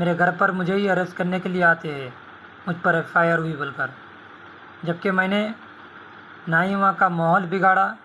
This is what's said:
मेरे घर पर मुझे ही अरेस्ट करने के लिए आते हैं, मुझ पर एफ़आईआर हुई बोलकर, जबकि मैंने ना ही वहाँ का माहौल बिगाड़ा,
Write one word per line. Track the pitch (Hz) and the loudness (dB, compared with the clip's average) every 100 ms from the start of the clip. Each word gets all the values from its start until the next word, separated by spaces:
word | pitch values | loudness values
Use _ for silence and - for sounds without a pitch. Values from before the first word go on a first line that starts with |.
मेरे | 175 | -2
घर | 170 180 | 2 0
पर | 170 196 | 2 0
मुझे | 185 175 | 0 -2
ही | 196 202 | 0 0
अरेस्ट | 180 175 - | 0 -2 -4
करने | 180 185 | -4 -4
के | 190 | -4
लिए | 180 | 2
आते | 170 165 156 | 4 2 -2
हैं, | 139 127 - - - - - - | -8 -10 -14 -20 -20 -20 -14 -8
मुझ | 170 | -2
पर | 185 165 | 0 0
एफ़आईआर | 156 175 170 165 | 2 2 2 2
हुई | 160 | -2
बोलकर, | 143 143 131 131 - - - - - - - - - | -6 -8 -6 -8 -8 -20 -20 -20 -20 -20 -20 -20 -12
जबकि | 165 170 196 | -6 -4 -2
मैंने | 185 190 202 214 226 - - - - - - - - - | 0 0 0 -2 -8 -18 -20 -20 -20 -20 -20 -20 -14 -2
ना | 165 | 0
ही | 185 | 0
वहाँ | 196 196 | 2 0
का | 190 190 | 2 0
माहौल | 175 165 190 175 | 2 2 2 2
बिगाड़ा, | 190 190 185 196 226 | 0 2 4 0 -4